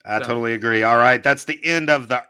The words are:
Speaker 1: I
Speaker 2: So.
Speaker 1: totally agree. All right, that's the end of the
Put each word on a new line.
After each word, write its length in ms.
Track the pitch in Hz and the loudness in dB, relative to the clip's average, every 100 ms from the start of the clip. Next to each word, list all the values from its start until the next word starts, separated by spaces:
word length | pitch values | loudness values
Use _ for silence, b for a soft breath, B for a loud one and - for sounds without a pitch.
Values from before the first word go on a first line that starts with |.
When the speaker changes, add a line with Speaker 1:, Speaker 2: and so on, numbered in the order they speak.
Speaker 1:
I 140 | 104 107 | -8 -6
Speaker 2:
So. 60 | 123 | -4
Speaker 1:
totally 280 | 120 117 | -4 -4
agree. 280 | 113 113 113 | -4 -2 0
All 140 | 110 117 | 2 4
right, 240 | 123 123 | 4 4
that's 220 | 139 139 | 2 -2
the 200 | - 151 | -4 -8
end 260 | 156 165 151 | -4 -2 0
of 180 | 147 117 | -2 -2
the 160 | 123 - | -6 -4